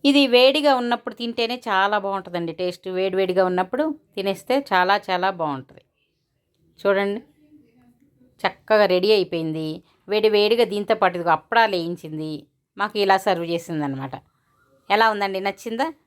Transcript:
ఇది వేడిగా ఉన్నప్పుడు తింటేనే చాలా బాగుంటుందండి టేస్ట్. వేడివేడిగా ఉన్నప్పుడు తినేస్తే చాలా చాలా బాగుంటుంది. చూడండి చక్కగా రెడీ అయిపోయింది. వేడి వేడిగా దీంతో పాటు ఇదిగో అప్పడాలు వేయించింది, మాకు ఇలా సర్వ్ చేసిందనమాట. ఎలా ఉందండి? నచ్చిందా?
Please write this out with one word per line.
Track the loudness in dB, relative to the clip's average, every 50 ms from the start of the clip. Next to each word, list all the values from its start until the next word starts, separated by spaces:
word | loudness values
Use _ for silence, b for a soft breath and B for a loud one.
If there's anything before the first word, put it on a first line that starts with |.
| 2
ఇది | 4 4 4 4 6
వేడిగా | 6 6 6 6 4 4 4 4 2
ఉన్నప్పుడు | 2 2 -2 -2 -4 _ -10 -10
తింటేనే | _ -8 -8 -4 -4 -4 -4 -4 -8 -6 -2
చాలా | 0 2 2 2 0 -2
బాగుంటుందండి | -2 -4 -6 -6 -8 -8 -8 -6 -6 -6 -6
టేస్ట్. | -4 -4 -6 -6 -6 _ -8 -4 -2
వేడివేడిగా | -2 -2 0 0 0 0 2 2 2
ఉన్నప్పుడు | 2 2 -2 -2 -2 -2 -2 -2 -2 -4 -8 _ _ _
తినేస్తే | -6 -4 -4 -4 -6 -4 _ -2 -2 0 0
చాలా | 0 2 4 4 2 0 0
చాలా | -2 -4 0 0 -2
బాగుంటుంది. | -2 -2 -4 -4 -4 -6 -10 _ -20 -20 _ _ _ _ _ _ _ _ _ _ _ _ _ _ _ _ _ _ _ _
చూడండి | 0 2 2 2 2 0 -4 -6 -10 _ _ _ _ _ -20 -20 _ _ _ _ _ _ _ _ _ _ _ _ _ _ _ _ -6
చక్కగా | -6 -6 _ _ 0 2 4 4
రెడీ | 4 4 2 4 2
అయిపోయింది. | 2 2 2 -2 -4 -4 -4 -4 -4 -4 -6 -8 -8 -10 _ _ _ _ _ -4
వేడి | -2 0 2 2
వేడిగా | 4 4 4 4 4 2 2 0
దీంతో | 0 -8 -6 -8 -4
పాటు | 0 0 0 0 0
ఇదిగో | 0 0
అప్పడాలు | 0 0 0 _ 2 2 2 2 0
వేయించింది, | -2 -4 -4 -8 -8 -10 -12 -10 -10 -10 -8 -10 -12 -14 _ _ _ _ _ _ -8
మాకు | -8 -6 -2 -2
ఇలా | 2 2 2 2
సర్వ్ | 2 0 -2 -2 -2 -4
చేసిందనమాట. | -4 -6 -4 -6 -6 -4 -4 -4 -6 -6 -8 -10 -12 -14 _ _ _ _ _ _ _ _ _ _ _ _ _ _
ఎలా | 0 2 2 2
ఉందండి? | 2 0 -4 -4 -4 -4
నచ్చిందా? | -4 -6 -6 -6 -10 -12 -6 -4 -4 -6 -6 _ _